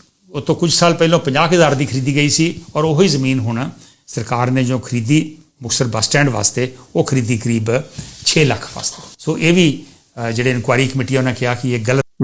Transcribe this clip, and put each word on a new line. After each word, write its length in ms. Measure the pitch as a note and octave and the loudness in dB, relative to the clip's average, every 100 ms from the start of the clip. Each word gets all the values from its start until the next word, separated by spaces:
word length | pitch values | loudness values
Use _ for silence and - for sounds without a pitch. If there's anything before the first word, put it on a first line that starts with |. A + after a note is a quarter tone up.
| _ _ _ | _ _ _
ਉਹ 100 | D3 | -6
ਤੋਂ 140 | C#3 D3+ | -2 0
ਕੁਝ 180 | E3+ | 0
ਸਾਲ 200 | - E3+ | 4 4
ਪਹਿਲਾਂ 260 | D#3 E3 E3 | 4 2 2
ਪੰਜਾਹ 280 | C#3+ C3+ E3 | 2 0 2
ਕੁ 80 | F3+ | 4
ਹਜ਼ਾਰ 200 | D3+ C3+ | 4 2
ਦੀ 100 | C#3 | -2
ਖਰੀਦੀ 300 | B2+ C3 C#3+ | -2 -2 0
ਗਈ 140 | D3 | 2
ਸੀ 320 | C3 E3 E3 - D3+ | 2 0 -2 -8 -2
ਔਰ 80 | |
ਉਹੀ 240 | D#3+ D3 F#3+ | 0 2 2
ਜ਼ਮੀਨ 320 | D3 C3 C3 | 2 0 0
ਹੁਣ 300 | A2 A#2 C3+ - - _ - | -2 -4 -6 -10 -20 _ -12
ਸਰਕਾਰ 440 | - A2 A#2+ B2 | -10 -4 -2 0
ਨੇ 120 | C3 | 0
ਜੋ 160 | B2 B2+ | 0 -2
ਖਰੀਦੀ 580 | - B2 A2+ D3+ - - _ _ | -2 -4 2 0 0 -8 _ _
ਮੁਕਤਸਰ 240 | A#2 - B2 | -4 -2 0
ਬੱਸ 200 | A2 - | -2 0
ਸਟੈਂਡ 240 | D3 C#3+ | 2 2
ਵਾਸਤੇ, 420 | A2 G#2 - B2+ - - - | 0 -2 0 -4 -6 -4 -2
ਉਹ 80 | |
ਖਰੀਦੀ 340 | - C3 A2 A#2 | 0 0 0 -2
ਕਰੀਬ 280 | A#2 A2+ G#2+ B2 - - - - - | 0 -2 0 -2 -4 -12 -16 -8 -2
ਛੇ 200 | E3 D3 | 2 2
ਲੱਖ 240 | A2 - - | 0 -6 -8
ਵਾਸਤੇ। 400 | - - - - | -8 -8 -14 -10
ਸੋ 200 | - - | -6 0
ਇਹ 160 | D#3+ | 2
ਵੀ, 320 | F3 E3 A#2 - - _ - | 4 4 0 -8 -20 _ -8
ਅਹ, 140 | A#2 | -4
ਜਿਹੜੇ 200 | A2+ B2 | -2 0
ਇਨਕੁਆਇਰੀ 360 | B2 G#2+ B2 C3 | 0 0 0 0
ਕਮੇਟੀ 280 | C3+ B2+ C3 | -2 -2 0
ਆ, 40 | |
ਉਹਨਾਂ 140 | B2+ | 0
ਕਿਹਾ 220 | A#2+ B2 B2 | -2 -2 -2
ਕਿ 140 | B2+ | -2
ਇਹ 140 | A#2+ A2 | -2 0
ਗਲਤ 160 | C3+ - - | 0 -2 0